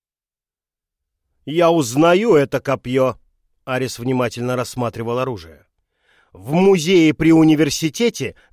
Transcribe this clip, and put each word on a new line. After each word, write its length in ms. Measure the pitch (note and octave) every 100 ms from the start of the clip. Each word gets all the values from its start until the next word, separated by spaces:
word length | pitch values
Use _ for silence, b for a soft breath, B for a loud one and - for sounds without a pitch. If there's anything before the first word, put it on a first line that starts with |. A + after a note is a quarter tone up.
| _ _ _ _ _ _ _ _ _ _ _ _ _ _
«Я 280 | C3+ E3 E3
узнаю 640 | E3+ A#2+ C3 E3+ F#3 A#3 D#3
это 240 | C#3 C3+
копьё!» 580 | - C3 B2 C3 C3 - _ _ _ _ -
Арис 320 | B2+ B2+ -
внимательно 580 | B2 B2+ A#2+ A#2+ B2 B2+
рассматривал 600 | A#2 B2+ A2+ G#2+ A#2 B2
оружие. 480 | C3 G#2 D#2+ D2 _ _ _ _ _ _ _
«В 180 | F2+ G#2+
музее 640 | E3+ G3 F#3+ D#3 F#3 D#3 -
при 160 | D#3+
университете 1040 | D#3+ D#3 D3 C#3+ - D#3+ - A#3 - A#2+ - b